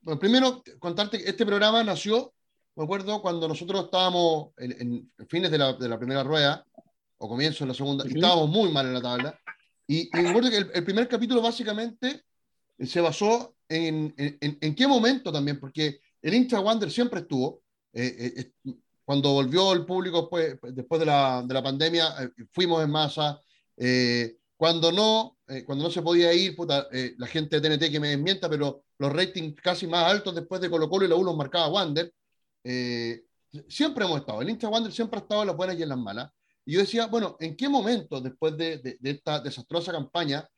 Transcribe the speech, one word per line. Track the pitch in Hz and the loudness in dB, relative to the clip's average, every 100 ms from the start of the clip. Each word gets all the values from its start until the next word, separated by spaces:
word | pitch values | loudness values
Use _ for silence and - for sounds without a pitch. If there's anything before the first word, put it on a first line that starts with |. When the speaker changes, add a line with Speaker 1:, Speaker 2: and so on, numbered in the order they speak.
Speaker 1:
bueno, | - 147 | -4 0
primero | 196 254 262 254 - - | 4 6 4 0 -14 -10
contarte | 175 170 208 220 | -6 -2 -2 -2
que | 180 | -4
este | 185 | 0
programa | 214 202 214 226 | 0 4 4 4
nació, | 220 156 202 226 269 _ _ _ _ | 2 -2 0 0 0 _ _ _ _
me | - | -10
acuerdo, | 156 196 190 208 | -6 -4 -4 -4
cuando | 196 170 160 | -2 -2 -4
nosotros | 151 175 196 | -4 -4 -4
estábamos | 175 185 185 175 170 156 151 _ | 0 2 2 4 4 2 -4 _
en, | 127 127 120 120 - _ | -10 -6 -4 -4 -8 _
en | 107 | -6
fines | 170 185 | -2 0
de | 151 | 2
la, | 135 | 2
de | 123 123 | 0 -4
la | 113 | -4
primera | 123 135 | -2 -2
rueda, | 135 156 143 151 _ - _ _ _ _ | 0 4 2 2 _ -20 _ _ _ _
o | 107 | -8
comienzo | 117 156 151 | -2 -2 -2
de | 139 | -6
la | |
segunda, | 123 139 139 | -4 -4 -4
y | 131 | -4
Speaker 2:
Ujú. | 147 | 2
Speaker 1:
estábamos | 175 175 151 | 4 4 4
muy | 190 196 | 4 2
mal | 147 131 | 2 0
en | |
la | 127 | -2
tabla, | 123 123 139 - - - _ _ - | -2 -4 -4 -8 -18 -20 _ _ -4
y, | 156 170 170 | -2 0 0
y | |
me | 175 | 4
acuerdo | 202 247 | 4 4
que | 214 | 0
el, | 190 | 0
el | 180 | -2
primer | 170 202 240 | 0 0 0
capítulo | 277 233 247 | 0 2 2
básicamente | 226 233 220 208 233 226 254 302 _ _ _ _ _ _ | 2 -2 -4 -4 -6 -6 -6 -6 _ _ _ _ _ _
se | 131 175 | -4 0
basó | 170 156 208 233 240 _ _ | 0 2 2 2 0 _ _
en, | 160 165 156 151 - | -2 0 -2 -4 -4
en, | 143 147 | -6 -4
en, | 147 147 | -6 -2
en | 156 | -4
qué | 151 269 | 2 4
momento | 262 226 269 190 | 6 4 2 -2
también, | 151 143 143 | -2 -2 -4
porque | 135 156 151 147 _ _ | -8 -4 -4 -4 _ _
el | 156 | 0
hincha | 220 247 226 | 2 4 2
Wander | 196 226 190 | 2 2 0
siempre | 226 240 196 | 0 0 -2
estuvo, | - 135 131 - _ _ _ | -4 -2 -2 -4 _ _ _
eh, | 110 123 123 | -4 -4 -4
eh, | 120 117 113 _ | -8 -8 -14 _
eh, | 87 - _ _ | -14 -14 _ _
cuando | - 139 143 | -2 0 4
volvió | 139 135 165 190 | 4 4 4 4
el | 180 | 4
público | 151 185 185 170 | 0 -2 0 -2
después, | 170 175 160 131 123 | 0 0 -2 -4 -12
después | 131 - 165 | -12 -4 0
de | 156 | 4
la, | 143 135 127 123 | 4 4 2 -2
de | |
la | 131 | -2
pandemia, | 131 135 160 165 160 151 | -2 0 2 2 2 -2
eh, | 127 - 110 | -10 -12 -12
fuimos | - 180 165 | -2 2 2
en | 156 | 2
masa, | 151 147 156 147 147 _ _ _ - | 0 0 0 -2 -4 _ _ _ -2
eh, | 123 127 123 120 117 117 _ _ | 2 4 4 2 -2 -8 _ _
cuando | 160 165 165 | 2 4 2
no, | 180 220 220 220 _ _ | 4 4 4 0 _ _
eh, | 131 | -12
cuando | - 139 | -6 -4
no | 165 | -2
se | 175 | -2
podía | 160 175 170 | 2 6 6
ir, | 175 190 165 | 6 2 -4
puta, | 165 139 139 | -2 -2 -2
eh, | 127 127 120 | -6 -6 -8
la | 123 | -6
gente | 165 151 151 | -4 0 0
de | |
T | 156 | 2
N | 147 | 2
T | 160 | 0
que | 151 | 0
me | 147 | -2
desmienta, | 143 160 196 180 | 0 0 -2 -2
pero | 151 143 139 _ _ | -2 -2 -4 _ _
los | 139 | -2
ratings | 143 185 185 160 147 | 0 -2 -4 -10 -4
casi | 180 180 175 | -4 -2 -2
más | 170 170 | 2 4
altos | 202 202 | 2 0
después | 170 165 185 | -8 -8 -6
de | 175 | -2
Colo | 170 156 | 0 0
Colo | 185 | 2
y | 190 | 4
la | 170 | 4
U | |
los | 190 160 | 2 -2
marcaba | 139 170 156 | -2 0 0
Wander, | 190 175 143 170 _ _ _ _ _ | 0 0 -2 -4 _ _ _ _ _
eh, | 120 123 123 120 117 117 _ _ _ 151 - | -8 -4 -4 -4 -4 -8 _ _ _ -20 -16
siempre | - 302 165 185 | -2 -2 0 -2
hemos | 151 | -2
estado, | - 107 | -4 -6
el | 185 | -4
hincha | 220 220 | -4 -2
Wander | 220 220 | -2 -4
siempre | 175 226 220 | -4 -6 -6
ha | |
estado | - 208 | -4 -2
en | 208 | -2
las | 160 | -2
buenas | 185 170 | -4 -4
y | |
en | 160 | -4
las | 131 | -4
malas, | 110 107 135 _ _ _ | -6 -8 -12 _ _ _
y | - | -2
yo | 165 | 0
decía, | 196 233 226 | 0 0 0
bueno, | 226 190 - | -2 -2 -6
¿en | 165 | -10
qué | 156 277 | -4 0
momento | 277 202 240 156 139 | 2 2 -2 -2 -8
después | 127 - 156 151 | -8 -4 -4 -2
de, | 165 151 | -6 -6
de, | 127 - | -10 -8
de | 131 | -6
esta | 143 - 151 | -6 -4 -4
desastrosa | 135 127 - 170 175 | -4 -12 -6 -4 -4
campaña | 170 143 170 156 139 - | -6 -4 -4 -2 -4 -6